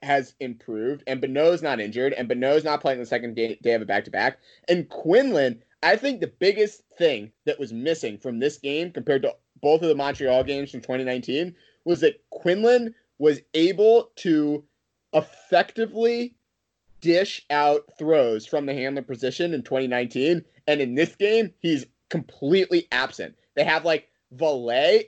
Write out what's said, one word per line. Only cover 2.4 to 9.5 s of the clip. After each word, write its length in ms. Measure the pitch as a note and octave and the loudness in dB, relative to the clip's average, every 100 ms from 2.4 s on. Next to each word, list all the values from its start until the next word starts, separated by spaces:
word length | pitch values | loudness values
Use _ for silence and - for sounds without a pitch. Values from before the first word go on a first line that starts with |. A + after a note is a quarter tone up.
| C3 D3+ | 2 2
not 180 | D#3 D3 | 2 -2
playing 160 | C#3+ B2+ | -2 -4
the 80 | A#2+ | -4
second 300 | B2 A#2+ A2+ | -4 -4 -4
day, 240 | A2+ G#2+ | -4 -4
day 120 | A#2+ | 0
of 100 | A#2 | 0
a 20 | G#2 | 0
back-to-back. 540 | G2+ G#2 F#2+ A2 - _ _ - | -4 -4 -2 -2 -4 _ _ -2
And 220 | F3 D3+ | -2 -2
Quinlan, 720 | - D#3+ G#3 C#4 F3+ C3 A2+ _ _ | -6 2 2 4 2 0 -2 _ _
I 140 | E3 G#3+ | 0 2
think 220 | C4+ A#3+ | 0 -4
the 80 | D#3+ | -8
biggest 540 | - F#3 G3+ G#3 - _ - | -2 0 2 0 -4 _ 0
thing 340 | E3+ A#2+ G#2+ _ - | 0 0 -8 _ -6
that 140 | D3 | -6
was 120 | C3 | -6
missing 460 | A2+ C#3 D#3+ B2 G#2 | -6 -4 -4 -6 -8
from 220 | C3 A#2 | -8 -4
this 180 | C#3 D3 | -4 -4
game 340 | C#3 D3 F3 | -6 -6 -6
compared 300 | D#3 B2+ C#3 | -6 -2 0
to 140 | B2+ - _ | 0 -6 _